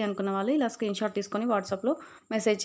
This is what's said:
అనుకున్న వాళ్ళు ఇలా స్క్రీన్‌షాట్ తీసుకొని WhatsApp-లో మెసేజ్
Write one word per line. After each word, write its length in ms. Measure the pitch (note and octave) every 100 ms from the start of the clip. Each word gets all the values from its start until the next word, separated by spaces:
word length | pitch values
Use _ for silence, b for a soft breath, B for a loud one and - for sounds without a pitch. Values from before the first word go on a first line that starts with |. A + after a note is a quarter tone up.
| G#3
అనుకున్న 240 | G3 G3 G3
వాళ్ళు 140 | G3+ D4+
ఇలా 120 | A#3+
స్క్రీన్‌షాట్ 400 | - G#3+ G3+ G#3+ G3+
తీసుకొని 260 | G3 G#3 A#3
WhatsApp-లో 400 | G#3 F#3+ F#3+ A3+ D#4+ B B B
మెసేజ్ 260 | A3 G#3 G#3